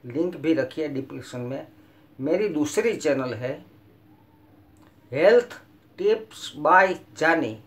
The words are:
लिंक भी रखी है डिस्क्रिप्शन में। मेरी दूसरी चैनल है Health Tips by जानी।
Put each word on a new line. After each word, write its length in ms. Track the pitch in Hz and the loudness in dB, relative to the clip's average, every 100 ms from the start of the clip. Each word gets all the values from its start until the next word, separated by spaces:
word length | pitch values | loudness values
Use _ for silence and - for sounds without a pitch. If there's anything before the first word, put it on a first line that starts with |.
लिंक 320 | 127 123 175 165 | -8 -4 -4 -2
भी 180 | 151 | 0
रखी 280 | 156 127 - | 0 0 -4
है 60 | 151 | -6
डिस्क्रिप्शन 520 | 135 131 139 - 123 | -6 -8 -14 -12 -10
में। 260 | 123 135 - - - _ _ - | -8 -10 -12 -20 -20 _ _ -8
मेरी 300 | 135 180 214 | -2 0 0
दूसरी 480 | 151 147 - 233 214 | -2 0 0 0 0
चैनल 380 | 156 135 127 | 0 0 -2
है 300 | 110 123 147 - - - - _ - _ _ _ - _ - - _ _ | -6 -8 -8 -14 -20 -20 -20 _ -20 _ _ _ -20 _ -20 -20 _ _
Health 400 | 131 180 240 - - - _ _ - | 4 6 6 4 -14 -20 _ _ -2
Tips 460 | 202 220 - - - - | 0 0 -4 -16 -16 -2
by 340 | 151 185 190 180 - - | 4 6 6 0 -10 -2
जानी। 420 | 156 160 123 110 | 2 2 -2 -8